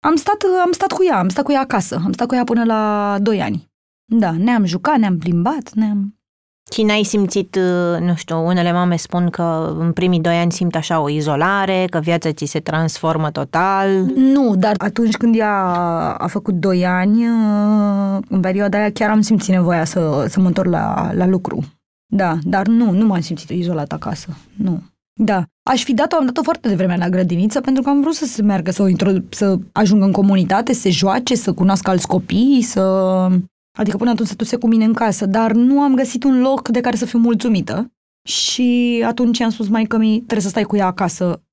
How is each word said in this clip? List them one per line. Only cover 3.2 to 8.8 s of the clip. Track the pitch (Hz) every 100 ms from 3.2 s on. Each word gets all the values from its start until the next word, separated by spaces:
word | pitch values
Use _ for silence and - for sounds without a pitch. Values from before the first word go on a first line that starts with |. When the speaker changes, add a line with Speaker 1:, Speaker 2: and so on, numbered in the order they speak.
Speaker 1:
doi | 202 208
ani. | - 165 - _ _ _ _
Da, | 226 190
ne-am | 165 220 240 185
jucat, | 180 302 285
ne-am | 208 175
plimbat, | 165 170 185 302 233
ne-am | 214 214 208 196 _ _ _ _ _ -
Speaker 2:
Și | -
n-ai | 214 214
simțit, | 208 208 190 202 196 190
uh, | 185 180 175 170
nu | 175 165
știu, | - 165 165
unele | 180 175
mame | 175